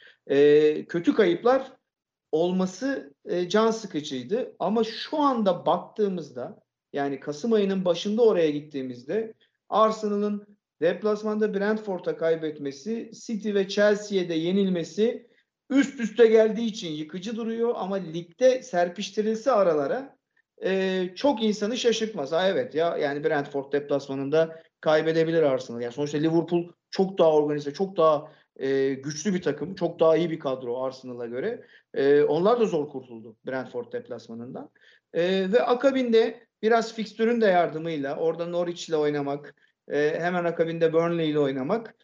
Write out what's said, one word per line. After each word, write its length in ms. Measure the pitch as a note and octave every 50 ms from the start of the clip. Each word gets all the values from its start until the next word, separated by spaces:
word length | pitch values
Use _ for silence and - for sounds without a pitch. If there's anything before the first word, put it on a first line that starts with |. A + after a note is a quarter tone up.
| _ - _ _ _
E, 600 | - C3+ C#3 D3 D3 D3 D3+ D#3 D3+ D3+ - -
kötü 280 | - - E3+ E3+ D4 C#4+
kayıplar 580 | A#3+ G3+ F3 E3+ F3 A3+ A#3+ C4 C4 C4 - - _ _ _ _ _ _ _ _ _ _ _
olması, 840 | - D#3 E3+ F3+ F#3 F#3 F#3 F#3 - - C4 C#4 C4 - - - _ _ _
e, 240 | - - F3+ F3+ E3+
can 220 | G3+ G#3+ A3 A3+
sıkıcıydı. 840 | A3 A3+ - - - D3+ C#3+ - C3 B2+ A#2+ B2+ G3 B3+ - - - _
Ama 260 | D#3 F#3 G#3+ A#3 A3+
şu 340 | A3 - - - - D#4 D4+
anda 480 | D4 C#4 B3+ A3+ G#3+ F#3+ F3 D3+ C3+
baktığımızda, 920 | D3 E3+ F3+ - - _ - G#3+ G3 F#3 F3 D3+ B2 B2 B2 B2+ E3 G#3+ _ _ _ _ _ _ _
yani 280 | - C#3+ C#3 C#3 C#3 C3+
Kasım 320 | - D3+ D3 D3 - A#3
ayının 320 | A3+ G#3+ G3 F#3+ G3 F#3+ F3+
başında 380 | F3 E3+ E3+ - G#3 G#3+ A3+
oraya 280 | A#3+ A3 F#3+ F3 E3 D3+
gittiğimizde 840 | C#3+ D3 C#3+ - - C3+ C3 B2+ B2 A#2+ A#2+ C#3 F3+ A3 A3+ A3+ - _ _ _ _ _ _ _
Arsenal'ın 760 | - G3+ A3 A3 G#3+ G#3+ G#3+ G#3 G#3 G3+ G#3 G#3 G#3 G3+ - _ _ _ _ _ _ _
deplasmanda 720 | D3 E3+ F#3 F#3+ G#3 G#3 G#3+ G#3 A3 G#3+ G#3+ G#3+ A3 G#3 F#3+
Brentford'a 600 | G3 G3 G#3 A3 G#3+ G#3+ G3+ F#3 F3 - E3+ D3+
kaybetmesi, 960 | - E3 E3 E3 D#3+ D#3+ D3+ D3 D3+ C#3+ C#3 C#3 - - G#3 A3+ A#3 - - - - -
City 280 | - A#3 G3 F#3+ G#3+ G3+
ve 140 | G3+ G3 F#3+
Chelsea'ye 600 | G3 G#3 G#3 G#3 G#3 G3+ G#3 - G#3 F#3+ F3 E3
de 60 | E3+
yenilmesi 920 | D#3+ E3 F3 F3+ G3+ G3 F#3+ F3+ E3+ D#3+ - - G3+ G#3+ A#3+ B3 B3 - _ _ _ _ _ _ _ _ _
üst 300 | A#3+ C#4 C#4 - - -
üste 260 | A#3 G3 - - A#3+
geldiği 400 | A3 A3 A3 A3 G#3+ G3 G#3+ A#3
için 240 | A3+ G3 - F#3 E3
yıkıcı 460 | D3+ D3+ D#3 - - F#3 F3 A#3 A#3
duruyor 360 | A3 A#3 A3+ A3+ A3+ A#3 A#3+ A#3+
ama 200 | - F#3+ F#3 G3
ligde 680 | G3 F3 D#3+ D#3+ F3 E3+ - _ _ B3 C4 B3+ B3+
serpiştirilse 880 | - - - F3 F3 F3+ F3+ - G3 - - G#3+ G#3 A3 A3 A3 - C#4
aralara, 640 | B3 G#3 F#3+ F3 D#3 D3 D#3+ - F#3 B3+ C#4 C#4 _ _ _ _ _ _ _ _ _ _ -
e, 460 | F#3 F#3+ F#3+ F#3+ F#3+ F#3 F#3 F#3 F3+ F#3
çok 280 | - - C#4+ C4 A3
insanı 340 | A3+ G#3+ G3+ G#3 G#3 G3+ B3+
şaşırtmaz. 560 | - - A#3+ A3 - A3 G#3 - E3+ C#3 B2+
"Ha, 160 | D#3+ E3 F#3 G3
evet 260 | F#3 C#3 B2 - -
ya, 220 | D#3 E3 E3+ F3
yani 280 | E3 D3+ C#3 C#3+ D3 D3
Brentford 480 | D#3+ D#3+ D3 C#3 C#3+ - C#3 C3+ -
deplasmanında 880 | D3 C#3+ C#3+ C#3+ C#3+ C#3+ C#3 - C3+ C#3 C3+ C#3 D3 D#3+ E3 D#3+ D#3+ - - _ _ _
kaybedebilir 640 | - D#3+ D#3 D#3 D#3 D#3 D#3+ E3 D#3+ D#3+ E3 E3
Arsenal." 380 | D#3 C#3 C3 B2 B2 - A#2 A#2
Yani 120 | A#2+ A#2+
sonuçta 260 | A#2 C#3+ D3 C#3+ D#3 D3
Liverpool 500 | D3+ E3 D#3+ E3+ D#3+ - F3+ F3 E3+ E3+ - _ _ _
çok 280 | - - F#3+ F#3 - -
daha 140 | E3+ D#3+
organize, 400 | D#3 D3+ D3 D3 D3 D3 C#3+ C#3+
çok 240 | C#3+ - G3 F#3 F#3+
daha, 360 | F3 D#3+ D#3+ D3+ C#3+ D3 - - _ _ _ _
e, 380 | - C3 C3+ C3+ C3+ C3+ C#3 C3+
güçlü 400 | B2+ C3+ D3+ D3 D3 - G#3+ F#3
bir 80 | F3
takım, 320 | - D#3 C#3 - D3+ F3 G3
çok 260 | - F3 E3+ E3+ -
daha 160 | E3 D#3+ D#3+
iyi 140 | D#3+ F3 E3
bir 80 | D#3+ D#3
kadro 440 | - C#3 C3 C3 C3 A#2+ A#2+ B2+
Arsenal'a 440 | C3 C3 C3 - - B2+ B2 A#2+ A#2+
göre. 400 | A2+ A#2+ B2+ D#3+ A3 B3 B3+ - _ _ _ _ _ -
E, 280 | - C3+ C#3 C#3+ D3
onlar 380 | D3 D3 D3 D#3+ F3+ G#3+ B3 A#3+
da 60 | A3+
zor 220 | F3+ E3+ D#3 C#3+ D3
kurtuldu 480 | - C3 B2 A#2+ A#2 A2+ A2 A#2 A2 _ _
Brentford 460 | C3+ C3 C3 B2 A#2+ - B2 A#2 A#2+
deplasmanından. 800 | - A#2+ A#2+ - B2 A2+ - - A2+ A#2 A#2 B2+ - - D4 - _ _ _ _ _ _ _ _
E, 400 | - E3 F3 F#3 F#3+ F#3+ F#3+ F#3
ve 100 | G3+ A#3+
akabinde 840 | - - B3 B3 C#4 C4+ C4 C4 B3+ A#3+ A3+ A3 A#3 B3 B3 - _ _ _ _
biraz 320 | - A3 A#3 A3+ A3 A3+ -
fikstürün 460 | A3+ G#3+ - - - A3+ A3+ A#3+ A#3
de 60 | A3
yardımıyla, 680 | G3 F3+ F3 E3 D3+ D3+ D#3 D#3+ E3 D#3+ D3 C3+ C#3 D3+
orada 300 | E3 E3 D#3+ E3 E3 E3+
Norwich'le 480 | F3 F3 F3 F3 E3+ F3 F3 - - D#3+
oynamak, 600 | D3+ D3+ D3 D3 D3 C#3+ C#3+ C#3+ D3 C#3+ D3 - _ _ _ _ _ _ -
e, 280 | - C#3+ D3 D3+ D#3+ E3
hemen 260 | E3 F3 F#3 F3+ E3+
akabinde 480 | E3+ E3 - E3 E3 E3 E3 E3 D#3+
Burnley'le 440 | D#3 E3 E3+ E3+ E3+ E3+ D#3+ D#3 D3
oynamak. 580 | D3+ C#3+ C3 C3+ C3+ B2+ D3+ G3+ A#3 A3+ - - _